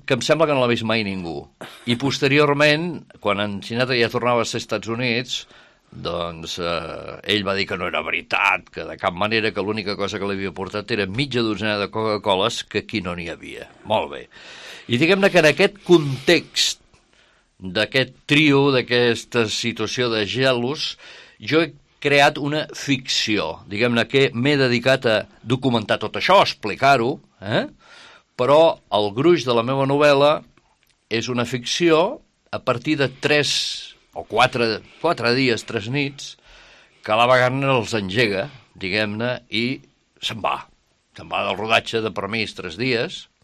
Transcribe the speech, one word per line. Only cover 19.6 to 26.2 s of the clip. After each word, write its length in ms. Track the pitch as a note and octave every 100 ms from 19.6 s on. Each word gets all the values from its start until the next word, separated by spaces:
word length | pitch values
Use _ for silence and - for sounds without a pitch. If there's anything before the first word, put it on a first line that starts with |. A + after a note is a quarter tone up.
| A#2 A2+ G#2+ - B2
de 140 | A2+ G2+
gelos, 720 | G#2 C3 B2 A#2+ D3+ - - - - - -
jo 280 | A2 D3+
he 80 | D#3+ - _ -
creat 320 | D3 C#3+ C#3+ C#3+
una 300 | C#3+ D3+ -
ficció, 880 | - - C3+ - - - G#2 D#2 E2
diguem-ne 400 | - G2+ A#2+ A#2
que 240 | G#2+ C3+ C#3
m'he 280 | A#2 C3+ D3
dedicat 480 | C3 A#2+ B2+ C3+ A#2+
a 80 | G#2+ - _
documentar 580 | A2 C3 C3+ A#2+ G#2 G#2+
tot 240 | G#2 G#2